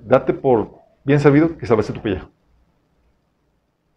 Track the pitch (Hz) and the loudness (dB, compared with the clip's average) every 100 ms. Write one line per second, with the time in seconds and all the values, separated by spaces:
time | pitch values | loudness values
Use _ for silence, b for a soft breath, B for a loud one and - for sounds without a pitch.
0 | 104 127 - - 139 117 92 - _ _ | 0 0 0 -4 0 0 -2 -12 _ _
1 | 135 143 147 143 165 165 - 110 107 101 | -2 2 4 4 2 -2 -2 -2 -2 -6
2 | 110 87 - _ _ _ _ _ _ _ | -6 -6 -10 _ _ _ _ _ _ _
3 | _ _ _ _ _ _ _ _ _ | _ _ _ _ _ _ _ _ _